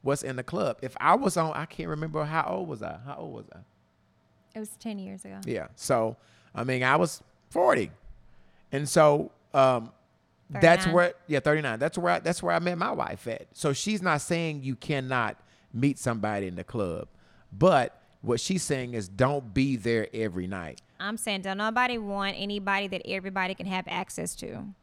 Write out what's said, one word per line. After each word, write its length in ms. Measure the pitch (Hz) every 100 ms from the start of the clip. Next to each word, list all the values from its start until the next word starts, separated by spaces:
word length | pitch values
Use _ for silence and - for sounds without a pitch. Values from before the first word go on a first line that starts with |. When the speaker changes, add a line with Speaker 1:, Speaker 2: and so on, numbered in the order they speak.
Speaker 1:
was 220 | 127 139
in 120 | 131 127
the 60 |
club. 360 | 123 175 170 113
If 160 | 131 -
I 140 | 151 180
was 220 | 277 175
on, 160 | 160
I 120 | - 160
can't 220 | - 165
remember, 340 | 151 156 156 151
how 180 | 160 -
old 180 | 190 175
was 140 | 123
I? 160 | 90 - 127
How 120 | 143
old 160 | 160
was 120 | 110 107
I? 60 | - - _ _ _ _ _ _ _ _ 220
Speaker 2:
It 40 |
was 100 | 214 -
ten 180 | 233 202
years 260 | 190 196
ago. 160 | 196 196 190
Speaker 1:
Yeah. 220 | 113 71 -
So, 420 | - 127 113 110 _ _ _ -
I 80 |
mean, 200 | 123 127
I 120 | 127 147
was 260 | 175 - _ _ _
forty. 400 | - 311 277 98 - - - - - - _ _
And 180 | 139 147
so, 420 | 175 151 147 - _ _
um, 380 | 143 131 123 113 - _ _ _ _ _
that's 320 | 165 170 175 185
Speaker 2:
Thirty-nine. 80 | 170
Speaker 1:
where, 180 | 175 - -
yeah, 120 | 143
thirty-nine. 360 | 151 151 147 113
That's 180 | 147 180
where 160 | 175
I, 60 | 170
that's 220 | - 175
where 120 | 175 170
I 40 |
met 180 | 175 175
my 140 | 202
wife 360 | - - - -
at. 200 | 113 -
So 180 | - 156
she's 300 | 139 - 214
not 200 | 185 151
saying 420 | - 170 165 151
you 120 | 135 123
cannot 600 | - 143 131 131 110 104 _ _ _
meet 280 | 113 139 131
somebody 480 | - 117 107 104 95
in 80 | 90
the 80 |
club, 440 | 87 117 95 82 - - _ _ _
but 480 | 98 170 156 120 - _ _
what 180 | 110 117
she's 240 | - 185
saying 320 | - 139 123 117
is 120 | 92
don't 460 | 98 127 147 123
be 220 | 101 135 127
there 320 | 107 117 107
every 360 | 110 110 90 90
night. 340 | 98 82 62 _ _
Speaker 2:
I'm 180 | 196 214
saying 240 | - 196
don't 140 | 190 190
nobody 400 | 214 226 247 240
want 360 | 202 196 196 -
anybody 500 | 196 208 196 196 202
that 160 | 190 -
everybody 480 | 190 190 190 185
can 140 | 190 185
have 180 | 185 185
access 460 | 180 180 - 175 -
to. 260 | - - 208 190